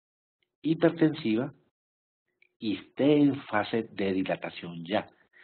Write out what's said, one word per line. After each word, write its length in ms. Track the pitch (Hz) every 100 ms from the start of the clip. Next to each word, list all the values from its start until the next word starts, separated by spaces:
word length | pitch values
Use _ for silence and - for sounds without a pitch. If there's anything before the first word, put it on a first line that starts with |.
| _ _ _ _ _ _
hipertensiva 920 | 147 160 165 - 156 143 110 110 143 - _ _ _ _ _ _ _ _ _ -
y 180 | 107 -
esté 400 | - - 139 147
en 240 | 143 135
fase 460 | - 104 101 113 113
de 220 | - 98
dilatación 720 | 95 90 85 85 - 87 85
ya. 240 | 82 101 - _ _ _